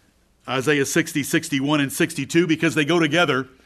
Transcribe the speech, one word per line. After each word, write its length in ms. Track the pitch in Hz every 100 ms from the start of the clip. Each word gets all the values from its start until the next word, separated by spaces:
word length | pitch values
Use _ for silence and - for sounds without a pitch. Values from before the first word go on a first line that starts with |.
| _ _ _ _ -
Isaiah 380 | 131 131 147 135
sixty, 380 | 170 165 151
sixty-one, 560 | 127 165 160 139 135 151
and 120 | 139
sixty-two, 540 | - - - - 170 175
because 300 | 156 165 143
they 80 |
go 160 | 147 170
together 480 | 160 160 160 131 131 -